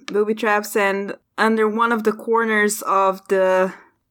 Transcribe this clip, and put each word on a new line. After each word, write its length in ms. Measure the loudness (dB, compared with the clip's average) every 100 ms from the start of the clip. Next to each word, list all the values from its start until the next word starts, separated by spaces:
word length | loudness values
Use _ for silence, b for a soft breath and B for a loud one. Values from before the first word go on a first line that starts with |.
| -6
booby 280 | -2 -2
traps, 420 | 0 0 0 -2 -2
and 400 | 0 -2 -6 -12 _ -2
under 300 | 0 2 0
one 240 | 0 0
of 120 | 0
the 80 | -2
corners 720 | -2 0 0 2 2 0 -2
of 440 | -2 0 0 -2 -2
the 440 | 0 2 2 0 B B B _